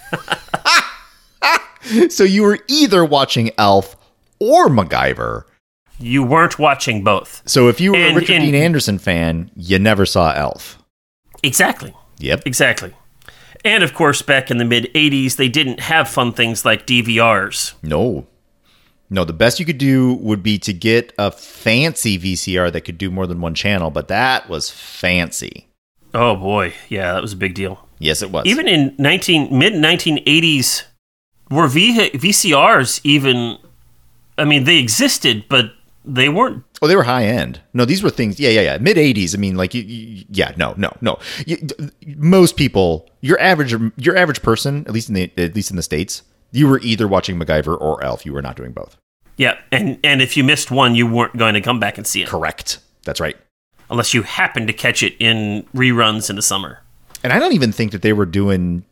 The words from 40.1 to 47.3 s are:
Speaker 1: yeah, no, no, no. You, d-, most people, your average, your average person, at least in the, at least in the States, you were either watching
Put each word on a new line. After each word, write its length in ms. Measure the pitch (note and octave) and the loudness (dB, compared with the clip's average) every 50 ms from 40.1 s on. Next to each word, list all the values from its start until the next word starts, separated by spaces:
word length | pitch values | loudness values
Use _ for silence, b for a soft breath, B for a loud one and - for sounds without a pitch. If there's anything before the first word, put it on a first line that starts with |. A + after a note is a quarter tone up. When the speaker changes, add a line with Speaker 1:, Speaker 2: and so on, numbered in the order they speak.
| A2 F#2+ - - | -18 -18 -18 -10
Speaker 1:
yeah, 240 | G2+ F#2 E2+ - - - | -2 -2 -2 -2 0 -4
no, 160 | D#2+ A#1 - F#2 | -4 -4 -4 -4
no, 140 | G2+ - - - | -6 -6 -6 -4
no. 180 | A#2+ G#2+ - - B B B B C#3+ | -4 -4 -4 -4 B B B B -8
You, 120 | B E3+ - | B -8 -6
d-, 320 | - C#3 - - D#3 D3 - _ - D#3+ C#3+ D3+ | -6 -10 -10 -10 -12 -14 -14 _ -20 -18 -10 0
most 380 | D3 E3 F#3 F#3+ F3 E3 - - | 2 4 6 6 6 4 4 2
people, 520 | D3 B2 - G2 F#2+ F2 E2 E2 - _ _ - | 0 0 2 2 2 2 0 -4 -6 _ _ -10
your 180 | - C3 E3 - | -2 0 0 2
average, 340 | C#3+ F#3 F#3 D3+ D3 B2+ A#2 A2+ A2+ A2 - - | 4 2 2 2 0 -2 -2 -2 -2 -4 -4 -2
your 200 | B2 E3+ - F3+ | -2 0 2 2
average 240 | F3+ D#3+ C3+ - | 2 0 0 -2
person, 440 | - - A2+ - - C#3+ C#3 C#3+ D3+ - | 0 0 0 0 0 -4 -4 -6 -6 -6
at 60 | G#2+ | -6
least 160 | A2+ A2+ - | -6 -4 -2
in 60 | G#2+ | -2
the, 160 | F#2 F2+ F2 - - | -2 -2 -4 -2 -4
at 180 | F2 E2 E2+ | -4 -2 -2
least 140 | G#2+ G2 - | -4 -6 -4
in 40 | G2 F2+ | -6 -6
the 60 | D#2+ | -6
States, 400 | - D#2+ D2+ F2+ - - - - _ _ _ _ _ | -4 -4 -4 -4 -4 -8 -14 -14 _ _ _ _ _
you 160 | - B2 D3+ C3+ | -2 2 4 4
were 120 | C3+ C3 | 4 2
either 260 | - A#2+ A2+ G2+ A2+ G2+ | 2 -2 -2 0 0 2
watching 320 | F#2+ F#2 - - | 2 0 0 -2